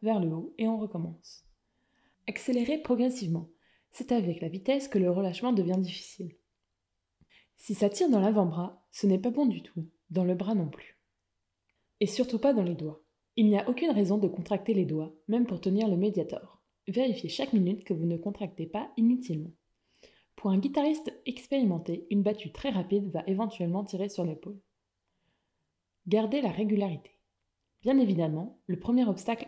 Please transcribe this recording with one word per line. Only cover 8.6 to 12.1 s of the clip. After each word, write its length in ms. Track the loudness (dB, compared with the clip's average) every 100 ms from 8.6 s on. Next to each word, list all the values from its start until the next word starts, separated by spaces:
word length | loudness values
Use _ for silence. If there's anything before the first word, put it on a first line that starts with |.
| -6 -10 _
ce 140 | -2 2
n'est 140 | 2
pas 100 | 2
bon 160 | 0 0
du 160 | 0
tout, 260 | -6 -12 -12 _ _
dans 140 | -2
le 100 | 0
bras 220 | 0 0 0
non 120 | -2
plus. 300 | -6 -20 -20 _ _ _ _ _ _ _ _ _ _
Et 80 |
surtout 320 | -2